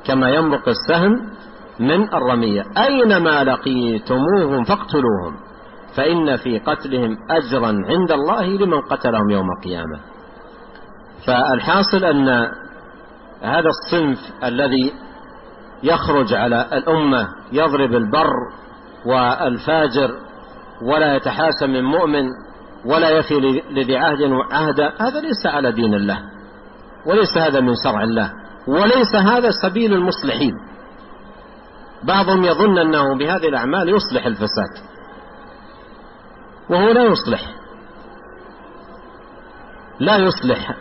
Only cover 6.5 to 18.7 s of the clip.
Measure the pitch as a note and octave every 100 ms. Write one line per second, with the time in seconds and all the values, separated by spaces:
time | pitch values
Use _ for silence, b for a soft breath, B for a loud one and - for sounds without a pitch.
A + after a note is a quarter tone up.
6.5 | A2 D3+ D3+ C#3 B2+ A#2 A2 - D#3+ B2+
7.5 | B2+ A#2 G#2 F#2 E3 F3 D3 D3+ A3+ F#3
8.5 | G3 G3 D3+ - C#3+ B2+ A2 G#2 G2+ F#2
9.5 | F2 F2+ F2 D#2+ D2 - - - - -
10.5 | - - - - - - - - B2 C#3+
11.5 | B2 D3+ F#3 G3 G3 F3+ C#3+ C3+ B2 A#2
12.5 | - - - - - - - - - A2
13.5 | D3+ D#3+ - - E3+ D3+ B2+ - - B2
14.5 | A#2+ C#3+ C3 C3 - - - - - -
15.5 | - - - C3+ E3 - C#3+ A2+ G#2+ A#2+
16.5 | A#2 B2 C3+ E3 D#3+ D3 B2+ G2 - -
17.5 | C3 D#3+ C#3 C3 A#2+ G#2+ C#3+ D#3 C3+ -
18.5 | - -